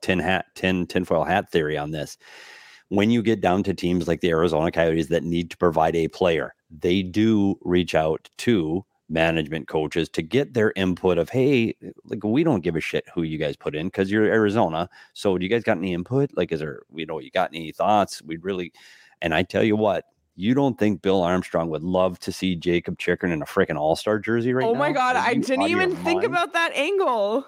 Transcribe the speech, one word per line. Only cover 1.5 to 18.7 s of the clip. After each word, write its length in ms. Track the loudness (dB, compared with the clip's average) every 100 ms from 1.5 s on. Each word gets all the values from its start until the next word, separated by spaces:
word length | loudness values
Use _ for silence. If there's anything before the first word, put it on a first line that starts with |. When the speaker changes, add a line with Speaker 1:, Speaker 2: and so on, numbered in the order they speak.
Speaker 1:
theory 260 | 0 0 -2
on 140 | -4
this. 260 | -6 -8 -12 -20 -20 -20 -20 -20 -20 _
When 200 | 2 4
you 100 | 4
get 200 | 2 2
down 220 | 2 2
to 100 | 0
teams 340 | -2 0 0 0
like 140 | 0
the 100 | 2
Arizona 400 | 2 2 2 0
Coyotes 360 | 2 2 2 0
that 160 | -2
need 280 | 0 -2 -4
to 60 | 0
provide 380 | 0 4 2 2
a 120 | -2
player, 460 | 0 0 2 -2 -10 _
they 340 | -4 0 2
do 540 | 0 0 2 4 2 -2
reach 340 | 0 0 2 0
out 320 | 0 -2 -6 _
to 440 | 0 2 2 -4 -6 _ _
management 600 | 0 2 2 -2 -6 -4
coaches 400 | -2 -2 -2 -2
to 120 | -4
get 320 | -2 -2 0
their 200 | 0 0 2
input 420 | 0 2 2 2
of, 120 | 0
"Hey, 440 | 2 2 4 2 -2 -12 -18
like, 220 | -10 -4 0
we 180 | 2
don't 160 | 2 2
give 160 | 0 -2
a 60 |
shit 240 | -2 -6 -6
who 100 | -4
you 140 | -4 -2
guys 180 | -4 -4
put 200 | -6 -6
in 140 | -6
'cause 220 | -2 0
you're 140 | 2 2
Arizona. 640 | 2 2 2 0 -2 -6 -8 -20
So 240 | -6 -2 -2
do 80 | 0
you 40 |
guys 140 | -2
got 140 | 0 -2
any 160 | -2
input? 380 | -4 -2 -2 -2 -2
Like, 160 | -2
is 80 | -2
there, 220 | -6 -10 -14
you 120 | -12 -8
know, 140 | -8
you 120 | -6
got 200 | -4 -2
any 180 | -4 -12
thoughts? 500 | -4 2 2 0 -4
We'd 220 | -10 -8
really," 300 | -6 -6 -6